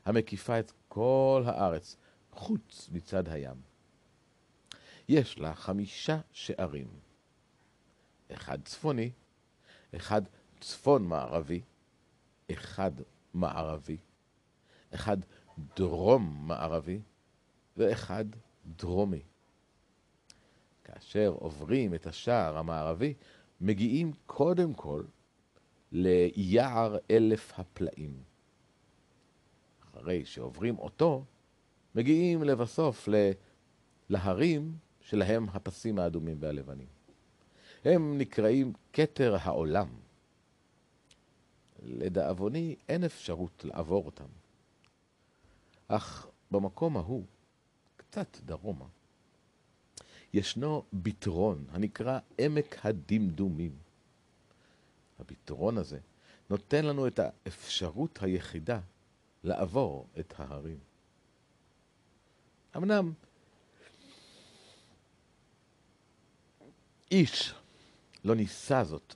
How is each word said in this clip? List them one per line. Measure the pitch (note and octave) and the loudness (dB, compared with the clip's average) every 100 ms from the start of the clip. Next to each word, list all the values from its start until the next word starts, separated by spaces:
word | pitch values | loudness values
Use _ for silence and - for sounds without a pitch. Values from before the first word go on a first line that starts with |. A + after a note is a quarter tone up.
המקיפה | - A2+ A2 G2 - A#2 | 0 2 2 -6 -2 -2
את | G#2+ - _ | -2 -10 _
כל | G#2 A#2+ C3+ C3+ C3+ A#2+ | 0 4 6 6 4 2
הארץ, | C#2 F#2+ D#2+ - - _ _ _ | 2 2 0 -6 -20 _ _ _
חוץ | - - A3 - - - | -16 -4 -4 -4 -20 -10
מצד | F2 - F#2+ E2 | -10 -4 -2 -2
הים. | D#2 C2+ C2 C2 _ _ _ _ _ _ _ _ _ _ - - - - | -4 -8 -12 -18 _ _ _ _ _ _ _ _ _ _ -20 -20 -18 4
יש | D3+ A#2 - | 4 4 -2
לה | D#2 | -8
חמישה | D#2 - G2 G2 - - D#3 - | -6 -4 -4 -4 -6 -4 -4 -4
שערים. | - - - F2 C#2+ B1 F#2+ - _ _ _ _ _ _ _ _ _ _ _ _ | -16 -10 -6 -4 -6 -10 -16 -20 _ _ _ _ _ _ _ _ _ _ _ _
אחד | - - - | -16 -8 -8
צפוני, | - - D#3 B2+ A2+ B2 _ _ _ _ _ - - F2 | -8 -6 -2 0 -2 -6 _ _ _ _ _ -20 -16 -12
אחד | - G#2+ F#2+ - _ - | 0 0 0 -14 _ -20
צפון | - - C3 C#3 | -16 -4 4 4
מערבי, | F2+ D#2+ A#1+ E2 C#2+ F2 A#2+ _ _ _ _ _ _ _ - | 4 -2 -2 -4 -2 -6 -6 _ _ _ _ _ _ _ -10
אחד | E2 - - F#2+ B1+ - _ _ | -10 -10 -4 -4 -4 -16 _ _
מערבי, | F2+ E2 D#2+ D#2 D#2 D2 D#2+ _ _ _ _ _ _ _ _ _ | -4 -2 -2 -6 -6 -8 -12 _ _ _ _ _ _ _ _ _
אחד | - - G2 - - _ - C#2+ - | -8 -2 -2 -2 -16 _ -16 -12 0
דרום | F2+ E2+ F#2+ C3 F2+ D2 D2+ | 0 2 6 8 6 -4 -6
מערבי, | C2 D#2 D#2+ D2+ G2 G#2+ _ _ _ _ _ _ - | -4 -2 -4 -4 -8 -10 _ _ _ _ _ _ 0
ואחד | G#2 A2+ - F#2+ G#2+ A2+ - _ - | 2 2 -2 -6 -6 -8 -20 _ -18
דרומי. | E2 F2 F2+ G2+ D#2+ D2 _ _ _ _ _ _ _ _ _ _ - _ _ _ _ | -10 -2 0 2 -2 -8 _ _ _ _ _ _ _ _ _ _ -20 _ _ _ _
כאשר | - - - G#2 G#2 E2 | -20 -20 -6 2 2 2
עוברים | E2 D2 D2+ C3 A2 | -6 -8 0 0 2
את | E2+ E2 | -2 -6
השער | - - A#2+ E2 D#2 | -8 0 2 2 -2
המערבי, | D#2+ D#2+ D#2 E2 C#3+ C#3 - - _ - | -4 -2 -2 0 -2 -4 -16 -20 _ -6
מגיעים | F#2+ G2 A2+ C#3 E3 C#3+ - | -2 0 2 0 -2 -6 -12
קודם | - D3 F3+ E3+ | 0 2 4 0
כל | - D2+ D2+ - _ _ _ _ _ _ _ _ | -2 -6 -6 -8 _ _ _ _ _ _ _ _
ליער | E2+ F#2 F2+ F2 - F#2 A2 C3 A#2 A2+ G#2 - | 0 6 6 6 4 4 4 4 2 0 0 4
אלף | A2 A2 G#2+ - - | 6 6 4 -2 -12
הפלאים. | F2+ - E2+ - D2+ C2 C2 _ _ _ _ _ _ _ _ _ _ _ _ _ _ _ | -10 -4 -6 -4 -10 -10 -16 _ _ _ _ _ _ _ _ _ _ _ _ _ _ _
אחרי | - - D2 F2+ | -20 -14 -4 -2
שעוברים | C2 - B1 C2+ A#2 A2 | -4 -10 -12 -4 -2 -2
אותו, | - - E3 C3+ C#3 _ _ _ _ _ _ | -6 2 4 4 -6 _ _ _ _ _ _
מגיעים | A2 B2+ D#3+ F3 E3 | 0 4 6 6 4
לבסוף | D3 A#2+ A#2 - D#3+ A2 - | 2 2 2 2 0 0 2
ל-, | G#2 G2+ F#2+ _ _ _ _ _ _ - | 6 6 2 _ _ _ _ _ _ -2
להרים | F#2+ F#2+ F#2 E3+ D3+ D#3+ D#3+ _ _ | 0 2 2 4 2 -2 -8 _ _
שלהם | - G#2 F#2+ A2+ G#2+ | -4 0 2 2 0
הפסים | F#2 - - A2+ G2+ | -6 -8 -6 -4 0
האדומים | F2 E2 D#2+ D2+ | 0 -2 -6 -6
והלבנים. | D2+ D2 C2+ C2+ C2 - _ _ _ _ _ _ - - | -6 -6 -8 -12 -16 -20 _ _ _ _ _ _ -20 -4
הם | C#3 F3 D3+ C#3+ | 4 4 4 0
נקראים | C3 - G#2+ C3+ B2+ - _ | -2 2 4 4 2 -4 _
כתר | - D3+ - B2 G2 | 0 0 4 2 4
העולם. | F2+ C2 D#2+ F2+ E2 A#1 - _ _ _ _ _ _ _ _ _ _ - _ _ _ _ _ - | 0 0 2 0 0 -6 -20 _ _ _ _ _ _ _ _ _ _ -20 _ _ _ _ _ -20
לדאבוני, | A#1 A#1+ F2+ F2+ D2 F#2 G2+ D3+ E3 - - | -12 -4 -2 0 0 0 0 0 -4 -6 -4
אין | E3 | 0
אפשרות | E3+ - - E2+ F2 - | 0 -4 -8 -4 -6 -8
לעבור | D2+ - D#2+ G2 D2+ | -10 -6 0 2 0
אותם. | - C#2 - _ _ _ _ _ _ _ _ _ _ _ _ _ _ - | -12 -18 -20 _ _ _ _ _ _ _ _ _ _ _ _ _ _ -2
אך | G#2+ - - - - - | -2 -2 -14 -18 -20 -2
במקום | G2 G2 - E3 B2+ | -2 -2 -2 -2 -2
ההוא, | E2 B2+ F#2 _ _ _ _ _ _ _ | -4 -6 -8 _ _ _ _ _ _ _
קצת | - - E3+ - | -14 -10 -10 -10
דרומה, | - D#2 G2+ D#2 C#2 - _ _ _ _ _ _ _ _ _ - - - - | -12 -10 -8 -10 -12 -20 _ _ _ _ _ _ _ _ _ -20 -20 -20 -2
ישנו | G#2 G2 A2+ D3 D3+ - | -2 0 -4 -2 -2 -4
ביטרון | G2 F2+ G#2 G2+ E2+ G#2 D#2 C2+ | -4 -4 -4 -4 2 2 0 -6
הנקרא | E2+ G#2 - A#2 C3 - - | -4 -4 -2 -4 -4 -6 -2
עמק | C#3+ D3 D3 - | 0 0 -4 -4
הדמדומים. | G#2+ G2+ - A2 G2 D#2 G2 D#2 E2 C#2 - _ _ _ _ _ _ _ _ _ _ _ _ _ | -4 -4 0 2 2 0 -2 -2 -4 -8 -20 _ _ _ _ _ _ _ _ _ _ _ _ _
הביטרון | - E2 - C2+ G2 A2+ | -18 -18 -12 -2 -2 -2
הזה | D#2+ C#2+ - _ _ - - | -4 -10 -16 _ _ -20 -4
נותן | G2+ - D3 | -4 0 0
לנו | D3+ C#3 B2+ | 2 0 -2
את | - | 0
האפשרות | E2 - - - - - F2 F#2 D#3+ - | -2 -4 -14 -12 -8 -4 -4 -4 -6 -2
היחידה | F#2+ F#2 - E2+ D#2+ A2+ F2+ _ _ _ _ _ | -2 -2 -4 -10 -4 -4 -4 _ _ _ _ _
לעבור | E2+ - F#2 A#2 A2+ C#2 - - | -4 -2 0 0 -2 -4 -12 -12
את | D#2 - | -12 -12
ההרים. | C#2 C#2+ D#2 D2+ - _ _ _ _ _ _ _ _ _ _ _ _ _ _ _ _ _ _ - | -12 -10 -10 -14 -16 _ _ _ _ _ _ _ _ _ _ _ _ _ _ _ _ _ _ -4
אמנם | F#3+ G#3 E3+ D#3+ - _ _ _ _ _ - _ C4+ - - - - - - - _ _ _ _ _ _ _ _ _ _ _ _ _ _ _ _ _ _ A2+ _ _ _ - | 2 2 2 -4 -16 _ _ _ _ _ -20 _ -20 -20 -20 -20 -20 -20 -20 -20 _ _ _ _ _ _ _ _ _ _ _ _ _ _ _ _ _ _ -20 _ _ _ 2
איש | F#3+ C#3+ - - - - _ - _ _ - | 4 6 2 -4 -8 -20 _ -20 _ _ -6
לא | G2+ | 2
ניסה | A2+ G2 - - C3+ | 2 2 -4 0 0
זאת | F2 D#2 _ | 0 -4 _